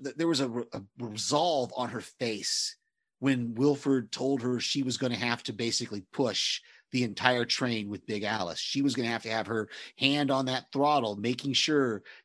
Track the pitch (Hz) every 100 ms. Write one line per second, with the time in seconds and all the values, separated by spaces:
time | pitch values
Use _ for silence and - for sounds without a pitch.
0 | 135 143 170 143 131 120 117 - 98 -
1 | 117 107 95 147 175 147 117 - 123 123
2 | - - 120 104 - - - - _ _
3 | _ _ 131 127 117 113 143 139 143 135
4 | 107 - 131 139 123 123 - 143 131 120
5 | 127 110 120 120 - 107 117 - 120 104
6 | - - 123 95 - - - - _ 127
7 | 120 98 127 123 120 - 127 113 101 101
8 | - 107 104 110 87 80 - 143 139 127
9 | 117 117 113 113 101 113 104 - - -
10 | 135 143 139 135 131 127 - 139 147 147
11 | 113 101 113 131 139 123 - 147 127 101
12 | - -